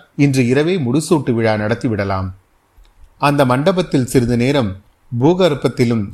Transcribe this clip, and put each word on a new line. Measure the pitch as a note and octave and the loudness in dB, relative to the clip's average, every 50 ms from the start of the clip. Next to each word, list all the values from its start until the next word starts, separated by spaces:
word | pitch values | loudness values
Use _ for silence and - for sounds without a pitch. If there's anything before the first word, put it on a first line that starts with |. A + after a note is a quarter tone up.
| _ _ _ | _ _ _
இன்று | - C#3+ C#3+ C3+ C3+ B2 | 0 0 2 4 2 2
இரவே | A#2 B2+ C#3+ D3+ E3+ F#3+ | 2 2 2 2 0 0
முடிசூட்டு | F#3 C3+ A#2 A#2+ D#3 D#3 - F3 D3+ B2+ C#3 A#2+ | -2 -2 0 -2 -2 0 0 0 0 0 0 -2
விழா | A2+ A2+ A2 G#2+ | 0 0 0 0
நடத்திவிடலாம்." | G#2 G#2 G#2+ A#2 A2+ - B2+ G#2+ G2+ G2+ G2 G2 F#2+ F#2+ F#2 F#2 - _ _ _ _ _ _ _ - - _ _ _ - _ _ _ | 0 -2 -2 -4 -4 -2 -4 -2 -2 -2 -2 -2 -4 -4 -6 -10 -14 _ _ _ _ _ _ _ -20 -20 _ _ _ -20 _ _ _
அந்த | - C#3+ C#3+ C#3+ C#3 | 0 0 2 2 2
மண்டபத்தில் | B2+ B2+ C3 D3 F#3 F#3+ F#3 F3 - - C#3+ B2 A#2+ | 2 2 2 2 0 0 0 -2 0 0 -2 -2 2
சிறிது | - C3+ A#2+ A#2 B2 | 0 0 2 2 0
நேரம் | A#2 A#2+ C3 C#3+ C#3+ A#2+ G2+ F#2+ - _ _ _ _ _ _ | 0 0 0 0 0 -2 -2 -6 -10 _ _ _ _ _ _
பூகர்ப்பத்திலும் | A#2+ A#2 B2 D#3 F3+ F3+ F#3 E3 F3 - - C3+ - - B2 A#2 A#2+ A2+ G2+ G2 | -4 0 2 2 2 4 2 0 0 0 -4 -4 0 0 0 0 0 -2 -4 -6